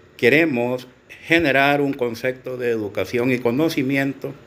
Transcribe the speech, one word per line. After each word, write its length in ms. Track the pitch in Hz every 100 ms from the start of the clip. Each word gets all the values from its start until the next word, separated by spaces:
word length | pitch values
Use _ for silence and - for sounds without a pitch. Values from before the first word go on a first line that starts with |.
| - -
queremos 720 | 120 147 165 120 120 127 - - - - -
generar 540 | 165 151 131 139 143
un 120 | 139
concepto 640 | 139 123 113 131 127 127 127
de 140 | 123
educación 600 | 113 104 - 92 120 131
y 80 | 127
conocimiento 920 | 120 127 160 160 131 139 139 131 143 147